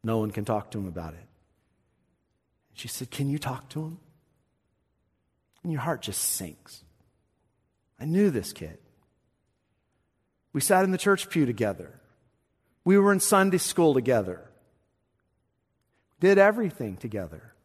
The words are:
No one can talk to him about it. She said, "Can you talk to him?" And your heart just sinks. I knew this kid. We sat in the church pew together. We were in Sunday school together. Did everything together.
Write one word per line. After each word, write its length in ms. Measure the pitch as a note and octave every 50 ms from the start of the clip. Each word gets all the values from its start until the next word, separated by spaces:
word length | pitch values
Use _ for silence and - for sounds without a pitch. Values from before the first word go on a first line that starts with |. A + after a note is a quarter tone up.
| -
No 160 | A2 A2+ A2+
one 120 | A2 G#2+
can 160 | G2+ - G2+
talk 240 | G#2 A2+ G#2 G2+ -
to 80 | - A2
him 80 | G2
about 260 | F#2+ E2 F2 E2 D#2+ D#2
it. 140 | E2+ - _ _ _ _ _ _ _ _ _ _ _ _ _ _ _ _ _ _ _ _ _ _ _ _ _ _ _ _ _ _
She 160 | - - A#2+
said, 220 | - - B2+ A#2+
"Can 180 | - - C#3+ C#3
you 100 | C#3 D3+
talk 300 | - C#3 B2+ A#2+ - -
to 160 | - D#3+ D#3
him?" 140 | D#3 E3 F#3 _ _ _ _ _ _ _ _ _ _ _ _ _ _ _ _ _ _ _ _ _ _ _ _ _ _ _ _ _ _ _ _ _
And 80 | F3
your 120 | D#3+ C#3+ A#2+
heart 180 | D#3+ D#3+ B2
just 220 | - - G2+ - -
sinks. 600 | - - - G2+ E2 D2+ _ _ - - - _ _ _ _ _ _ _ _ _ _ _ _ _ _ _ _ _ _ _ _ _ _ _ _
I 60 | -
knew 240 | D3+ E3 F#3+ G#3 G3+
this 240 | D3 A2+ F#2 - -
kid. 240 | - - D#2 D#2+ - _ _ _ _ _ _ _ _ _ _ _ _ _ _ _ _ _ _ _ _ _ _ _ _ _ _ _ _ _ _ _ _ _ _ _
We 80 | C#3+ -
sat 220 | - G3+ F#3 F#3+
in 60 | F#3+
the 80 | F#3 F3
church 300 | - G3+ G3 F#3 - -
pew 160 | - E3+ D3
together. 560 | A#2+ A#2 G2+ A#2 G#2 G2 E2+ F2 C#2+ - - _ _ _ _ _ _ _ _ _ _ _ _ _ _ _ _ _
We 140 | F3 F#3+
were 160 | G3+ G3 G3+ G3+
in 80 | F#3+
Sunday 380 | - - G#3+ G3 F#3+ G3 F#3 F3+
school 340 | - - - - E3+ D#3 C#3
together. 580 | C3 A#2 B2 B2+ A2+ G2+ F2+ F2+ E2+ - - _ _ _ _ _ _ _ _ _ _ _ _ _ _ _ _ _ _ _ _ _ _ _ _ _ _ _ _ _ _ _ _ _ _
Did 200 | D#3+ F#3+ G3 G3
everything 580 | G3 G3+ G#3+ A#3 A3+ F#3 - - B2 G#2+ F#2+
together. 560 | F2 - A#2+ G#2 G#2 F#2 D#2+ D#2+ D2+ - - _ _ _